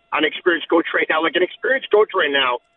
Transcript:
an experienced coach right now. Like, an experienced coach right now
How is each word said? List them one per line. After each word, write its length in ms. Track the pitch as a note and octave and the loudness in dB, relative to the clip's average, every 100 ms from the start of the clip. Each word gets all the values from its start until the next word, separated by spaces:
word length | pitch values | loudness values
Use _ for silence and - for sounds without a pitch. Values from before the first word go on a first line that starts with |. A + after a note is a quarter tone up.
| _ | _
an 120 | C#3+ | -2
experienced 440 | D3+ - F3+ D#3+ - | -2 -2 0 0 0
coach 180 | E3 - | 0 0
right 120 | E3+ D#3+ | -2 0
now. 140 | D#3+ | 0
Like, 120 | E3 | 0
an 80 | F3 | 0
experienced 480 | F3+ - A#3 C4 - | -2 -2 -4 -2 2
coach 200 | G#3 G#3+ | 2 2
right 160 | F#3+ D3+ | 0 0
now 280 | C#3 B2+ B2 _ | 0 0 -2 _